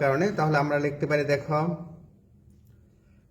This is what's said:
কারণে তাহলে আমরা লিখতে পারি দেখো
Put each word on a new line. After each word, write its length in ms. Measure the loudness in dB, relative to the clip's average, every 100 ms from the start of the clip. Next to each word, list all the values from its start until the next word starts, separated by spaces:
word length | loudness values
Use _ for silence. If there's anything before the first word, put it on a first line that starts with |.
কারণে 240 | 2 2 0 0
তাহলে 180 | 2 2
আমরা 140 | 2 0 0
লিখতে 180 | -4 0
পারি 140 | 0 2
দেখো 280 | 0 0 0 0 -4 -10 -18 -20 -20 _ -20 -20 -20 -20 -20 -20 _ _ -20 _